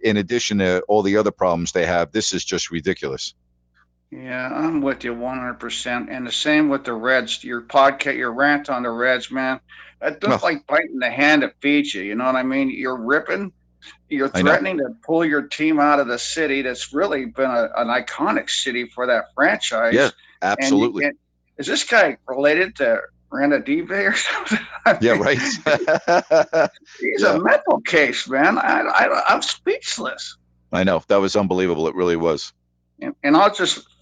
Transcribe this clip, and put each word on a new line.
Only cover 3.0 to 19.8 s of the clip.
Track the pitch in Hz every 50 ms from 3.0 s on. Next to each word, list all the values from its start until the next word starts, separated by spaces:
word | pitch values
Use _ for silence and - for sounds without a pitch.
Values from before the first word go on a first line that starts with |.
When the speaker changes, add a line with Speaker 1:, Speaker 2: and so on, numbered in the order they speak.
| - 71 67 65 - - - _ _ _ _ _ _ _ _ _ _ _ _ _ _ _
Speaker 2:
Yeah, | - - 127 127 127 127 127 127 127
I'm | 131 156 160 165 151 139
with | 139 131 127 -
you | 120 120
one | 117 120 127 131 131
hundred | 123 123 120 113
percent. | - 120 - - - 127 120 123 127 -
And | - 131 127
the | 120
same | 113 - - 151 151 151 156 151
with | 139 135 135
the | 127 120
Reds. | 110 110 123 131 127 117 110 - - -
Your | 127 123 120 117
podcast, | - - 143 135 139 139 139 - 143 135 127
your | 127 123 113
rant | 123 139 143 147 143 143 -
on | 135 123 120
the | 120
Reds, | 117 117 120 127 127 123 120 - 131
man. | 131 131 131 131 127 - _ - - - - _ _ -
It | 151 147 147 -
looks | - 262 208 -
Speaker 1:
No. | -
Speaker 2:
like | 165 143 -
biting | - 143 160 330 - 330 131
the | 127 120
hand | 117 123 143 147 151 147 131
that | - - _
feeds | - 143 143 147 143 143 -
you. | 101 92
You | 101 104
know | 110 127
what | 131 131
I | 131 127
mean? | 131 131 135 139 131
You're | 120 - 127 127 131 127
ripping. | 110 117 139 156 151 - 165 190 202 185 - _ _ _ _ _ - - - _ _ _
You're | - 139 135 - -
Speaker 1:
I | 90 92
know. | -
Speaker 2:
threatening | 160 - - - 185 156
to | 139 123 113 - _
pull | - 160 165 170
your | 160 147 147 143
team | 143 - - 151 156 160 151
out | 143 147 147 147
of | 139
the | 120 120 120
city | - - - 165 160 147 135 135 135
that's | 127 123 120 - - -
really | 143 185 202 165 139 131
been | 117 113 - 135 131
a, | 123 120 117 - -
an | - 120 113
iconic | 120 127 123 - - - 147 185 214 123 - -
city | - - - 135 123 123 120
for | 117 - - 127
that | 123 120 110 101 - _
franchise. | - 139 175 208 214 - - 120 110